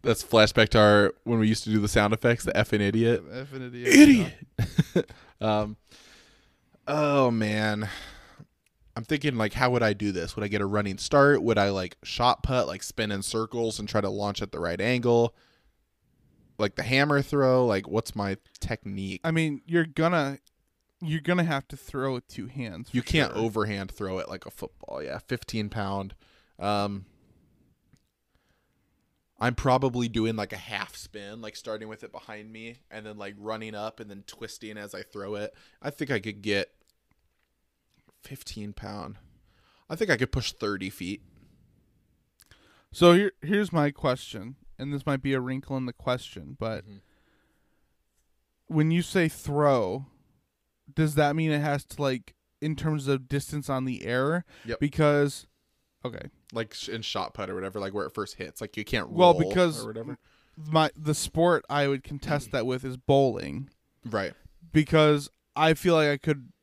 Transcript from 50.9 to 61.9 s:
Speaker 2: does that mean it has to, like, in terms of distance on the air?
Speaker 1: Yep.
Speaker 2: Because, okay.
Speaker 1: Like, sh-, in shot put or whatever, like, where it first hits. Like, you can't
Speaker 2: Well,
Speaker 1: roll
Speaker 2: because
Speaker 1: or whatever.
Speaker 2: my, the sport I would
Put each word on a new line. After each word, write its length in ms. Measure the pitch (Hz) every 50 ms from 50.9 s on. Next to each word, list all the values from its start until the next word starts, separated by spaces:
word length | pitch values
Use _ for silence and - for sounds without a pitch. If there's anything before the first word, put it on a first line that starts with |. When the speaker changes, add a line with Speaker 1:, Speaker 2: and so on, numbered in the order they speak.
Speaker 2:
does 220 | - 156 156 151 143
that 220 | 151 147 143 143
mean 160 | 160 160 156
it 80 | 151 147
has 260 | 147 151 143 147 -
to, 160 | _ - -
like, 320 | 147 135 131 123 - - _ _ _ _ _ _
in 160 | 147 156 156
terms 320 | 135 - 156 151 151 131
of 220 | 139 139 131 127 127
distance 400 | 139 143 - - 143 147 139 -
on 160 | 135 131 131
the 180 | 131 123 - -
air? 420 | 107 120 127 135 147 165 175 - _ - - -
Speaker 1:
Yep. 140 | 113 117 -
Speaker 2:
Because, 680 | 147 147 - 156 156 147 147 147 143 143 - - - _ _ _ _ _ _ _ _ _ _ _ -
okay. 260 | 123 - - - - _ _ _ - -
Speaker 1:
Like, 200 | 113 113 107 -
sh-, 140 | - - -
in 120 | 110 113
shot 320 | 110 - - 101 90 - _
put 160 | - 101 92
or 60 | 92
whatever, 240 | 92 95 95 95 107
like, 140 | 98 98 95
where 120 | 104 87
it 80 | - -
first 200 | - 98 - -
hits. 260 | - 101 78 - -
Like, 160 | 110 104 -
you 80 | 107 107
can't 240 | - - 113 85 -
Speaker 2:
Well, 220 | - 170 180 175 170
Speaker 1:
roll 120 | 175 170 -
Speaker 2:
because 340 | - 180 180 170 151 113 113
Speaker 1:
or 40 |
whatever. 300 | 110 110 113 117 - - - _ _ _ _ _ _ _
Speaker 2:
my, 340 | 160 151 151 156 160 156 147 -
the 180 | - 151 151 151
sport 520 | - - - - 160 170 175 170 147 - -
I 180 | 143 147 143
would 140 | 139